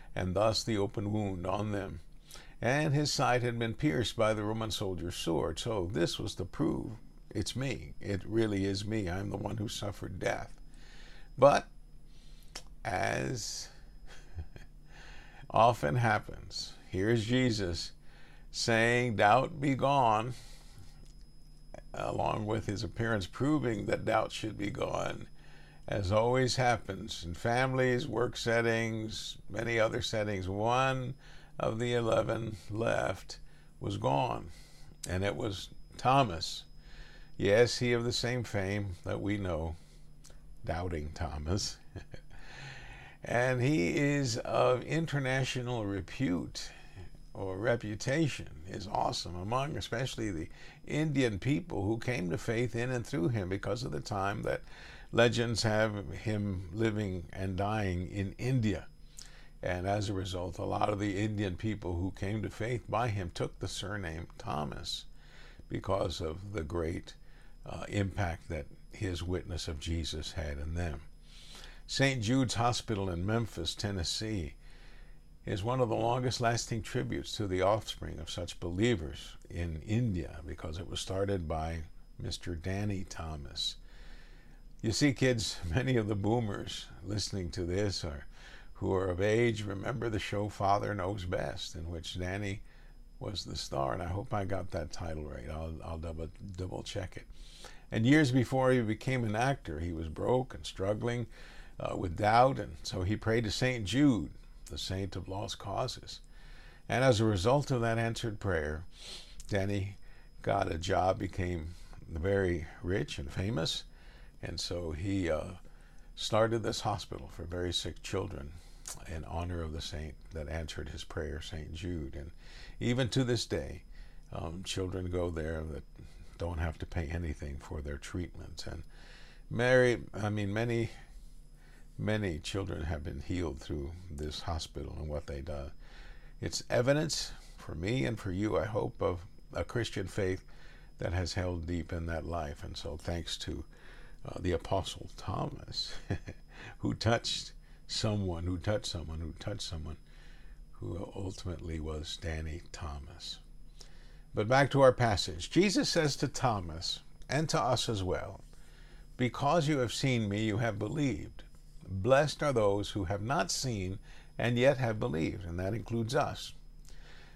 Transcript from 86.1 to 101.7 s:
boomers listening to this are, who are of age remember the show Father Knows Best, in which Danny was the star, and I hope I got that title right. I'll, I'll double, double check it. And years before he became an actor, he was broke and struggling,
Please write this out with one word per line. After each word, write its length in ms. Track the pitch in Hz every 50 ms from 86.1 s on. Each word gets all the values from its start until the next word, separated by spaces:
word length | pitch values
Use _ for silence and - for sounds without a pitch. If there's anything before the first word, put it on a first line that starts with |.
| 110
boomers 720 | 98 98 104 113 123 117 104 - - - - - - - - - - 90
listening 460 | 92 104 104 - - - 98 90 82
to 120 | - - 87
this 400 | 85 90 98 104 101 92 - -
are, 240 | 80 73 71 - - - - - - - - - - -
who 200 | - 98 92 95
are 160 | 92 95 95
of 120 | 90 87
age 420 | 98 107 107 117 120 117 110 104 104
remember 460 | 101 98 98 98 - 135 120 113 117
the 100 | 107 98
show 300 | - - - 101 104 104
Father 440 | - - 104 98 101 104 107 104 104
Knows 300 | 101 87 92 107 104 87
Best, 520 | 87 - - - 69 - - - - -
in 140 | 85 80 82
which 300 | 87 82 82 - - 92
Danny 420 | 90 90 95 101 104 98 98 101 - - - - - - - - - - - -
was 260 | - 104 101 - -
the 100 | - -
star, 380 | - - - - 69 67 65 58
and 100 | 90 87
I 40 |
hope 260 | 87 92 98 120 - 117
I 100 | 104 98
got 260 | 90 98 92 90 -
that 200 | - 90 80 -
title 320 | - - 92 82 80 78 76
right. 260 | 69 69 67 - -
I'll, 240 | 78 78 80 82 82 - -
I'll 140 | 82 82
double, 300 | 82 80 85 80 80 82 78 - - - 98 92
double 260 | 90 92 92 - - -
check 320 | - - 101 92 - -
it. 80 | - - - - - - - - - - - - - - -
And 140 | 113 113 113
years 260 | 127 147 160 156 127
before 400 | 127 135 117 - 135 131 131 131
he 100 | 127 127
became 420 | 117 104 110 - - 135 131 127 117
an 120 | 107 104
actor, 440 | 107 123 135 139 - - - 76 73
he 140 | 82 87 85
was 160 | 80 82 78
broke 440 | 76 - - 107 120 127 123 - -
and 120 | 71 71
struggling, 600 | - - - 95 101 107 107 113 120 120 120 117 - - - - - - - - -